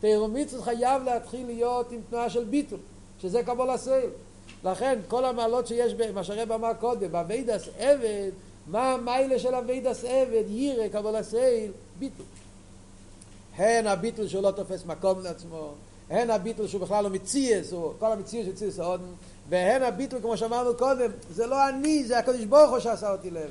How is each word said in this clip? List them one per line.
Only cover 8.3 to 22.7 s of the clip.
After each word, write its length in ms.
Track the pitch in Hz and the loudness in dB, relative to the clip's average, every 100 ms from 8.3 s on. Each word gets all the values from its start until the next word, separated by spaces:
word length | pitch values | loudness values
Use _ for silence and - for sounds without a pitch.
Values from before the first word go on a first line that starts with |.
| 185 - - - | -8 -18 -18 -4
מה 260 | 202 262 | 0 2
המעלה 460 | 254 240 254 269 254 | 2 0 2 2 2
של 160 | 247 | 2
עבודת 500 | 254 240 254 254 233 | 0 -2 -2 -2 -2
עבד? 400 | 247 262 254 226 196 | 0 2 4 2 0
יראה, 400 | 214 285 247 214 | 0 0 0 0
קבלת 360 | 208 208 220 | 0 -2 -2
שכל, 480 | 214 220 254 233 214 190 - - | -2 2 4 2 -2 -10 -18 -10
ביטול. 280 | 269 - - - - - - - - - - - - - - - | -10 -10 -18 -18 -20 -20 -20 -20 -20 -20 -20 -20 -20 -20 -16 2
הן 300 | 208 233 214 | 4 4 2
הביטול 420 | 190 220 226 196 | 0 -2 -4 -4
שהוא 140 | 190 | 0
לא 80 | 196 | 0
תופס 360 | 196 190 185 170 | 0 -6 -8 -8
מקום 340 | 156 190 185 | -2 0 0
לעצמו, 520 | 185 160 170 165 151 143 - - - | -4 -10 -12 -12 -12 -14 -20 -20 -2
הן 200 | 175 233 | 0 2
הביטול 360 | 220 185 220 208 | 0 0 -4 -4
שהוא 140 | 196 | -4
בכלל 240 | 175 208 | 0 0
לא 60 | 202 | 0
מציאס, 640 | 190 190 277 262 202 156 | -2 -2 0 2 2 0
הוא, 200 | 175 160 - | -6 -6 -2
כל 140 | 220 | 0
המציאות 340 | 214 190 226 190 | 0 -4 -6 -6
של 60 | |
מציאס 260 | 185 202 180 | -4 -6 -4
האודן, 260 | 170 180 180 180 - - - | -4 -4 -6 -16 -18 -20 -2
והן 340 | 180 180 262 | 2 4 4
הביטול, 380 | 254 190 269 254 | 2 0 -4 -4
כמו 160 | 214 208 | -2 -2
שאמרנו 400 | 226 240 247 233 | -2 0 0 2
קודם, 340 | 254 262 233 - - | 2 2 0 -2 -12
זה 160 | 165 233 | -4 -2
לא 220 | 269 269 | 2 2
אני, 360 | 262 294 311 | 2 2 2
זה 140 | 240 240 | 2 2
הקדוש 260 | 233 254 | 2 0
ברוך 260 | 214 277 294 | 6 8 8